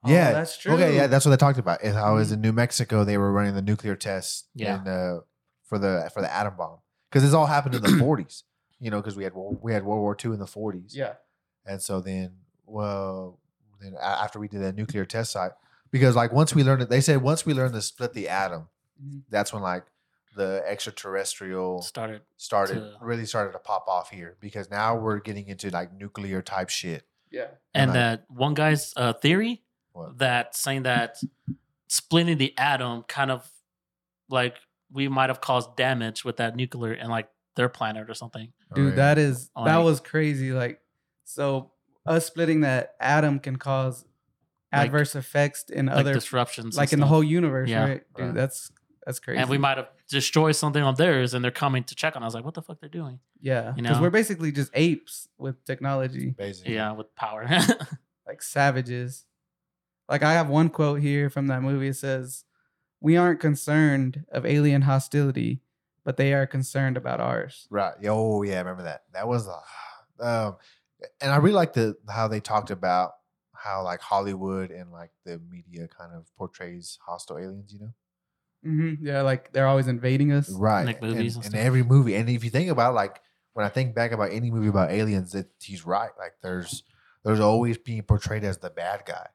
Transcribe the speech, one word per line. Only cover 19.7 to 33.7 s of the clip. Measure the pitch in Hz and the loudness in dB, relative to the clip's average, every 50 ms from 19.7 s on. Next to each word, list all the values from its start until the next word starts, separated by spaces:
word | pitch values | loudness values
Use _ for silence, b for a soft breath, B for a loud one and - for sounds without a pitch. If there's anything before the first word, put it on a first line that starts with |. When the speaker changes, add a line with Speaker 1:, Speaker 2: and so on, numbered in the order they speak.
| 90 92 - _ _ _ _ _ _ _ _ _ _ | -4 -4 -8 _ _ _ _ _ _ _ _ _ _
Speaker 2:
the | 101 98 95 95 98 87 | -6 -4 -2 -2 -4 -4
extraterrestrial | 87 104 101 - 113 104 - - 101 95 98 98 - - - 98 92 92 92 92 92 92 90 | -4 -6 -6 -8 -12 -12 -12 -12 -6 -6 -4 -4 -6 -8 -10 -10 -8 -6 -6 -4 -4 -6 -6
Speaker 3:
Started | 87 - - 120 113 110 110 107 _ _ _ | -10 -12 -10 -10 -10 -10 -10 -14 _ _ _
Speaker 2:
started, | _ - - 110 101 98 117 120 | _ -10 -2 0 0 0 0 -2
Speaker 3:
to | 117 107 107 104 107 | -6 -8 -12 -18 -14
Speaker 2:
really | 113 113 117 117 113 | -6 -6 -4 -4 -4
started | 101 - 113 104 98 | -4 -2 -2 -4 -4
to | 92 92 | -6 -12
pop | _ - 104 92 - - | _ -4 -4 -4 -2 -2
off | 95 90 90 - | -2 -2 -4 -6
here, | - 92 85 85 92 _ | -16 -16 -16 -18 -18 _
because | - 101 - 107 98 90 | -18 -12 -10 -12 -10 -8
now | 101 104 107 110 117 | -4 -2 0 0 0
we're | 117 110 110 107 101 | 0 -2 -2 -4 -4
getting | 101 110 104 104 98 98 | -6 -10 -12 -12 -12 -14
into, | 98 92 - 98 | -14 -10 -8 -6
like, | 87 85 90 87 | -6 -6 -6 -8
nuclear | 92 98 101 101 _ - 101 98 95 92 | -12 -16 -16 -14 _ -10 -8 -6 -6 -6
type | 90 - 101 95 92 - | -6 -6 -6 -6 -4 -4
shit. | - - - 90 82 71 _ _ _ _ _ _ | -6 -6 -6 -6 -8 -8 _ _ _ _ _ _
Speaker 1:
Yeah. | - 123 120 - - _ _ _ _ | -12 -12 -12 -12 -14 _ _ _ _
Speaker 3:
And | 139 135 131 | 2 2 4
Speaker 2:
And, | |
like | 127 | 4
Speaker 3:
that | 127 120 117 113 110 _ _ | 2 2 2 0 -4 _ _
one | 127 120 131 147 151 | -4 -2 0 0 2
guy's, | 147 151 156 151 143 - - - | 2 4 4 2 2 0 -6 -4
uh, | - 123 120 | 0 0 0
theory | 113 - - 143 170 196 220 233 240 - _ _ _ _ _ _ | 0 2 2 2 4 4 2 -2 -4 -8 _ _ _ _ _ _
Speaker 2:
What? | _ 87 82 - 127 123 | _ -18 -16 -16 -4 -2
Speaker 3:
that | 135 127 123 120 120 - - | 0 2 2 0 -2 -2 -6
saying | - - 143 135 135 131 | -6 -4 -2 -4 -2 0
that | 127 123 120 117 113 - - - - _ _ _ - 135 _ _ _ _ _ _ _ | 0 0 0 0 -2 -6 -10 -12 -12 _ _ _ -12 -12 _ _ _ _ _ _ _
splitting | - - - _ 160 170 170 170 165 147 | -4 -4 -2 _ 2 2 4 4 2 2
the | 135 131 - - | 0 -2 0 0
atom | 131 147 143 131 127 120 120 117 113 - | 0 0 0 0 -2 -6 -8 -10 -10 -10
kind | - 143 139 135 | -4 -4 -2 -2
of, | 131 127 - - _ _ _ _ | -2 -6 -6 -18 _ _ _ _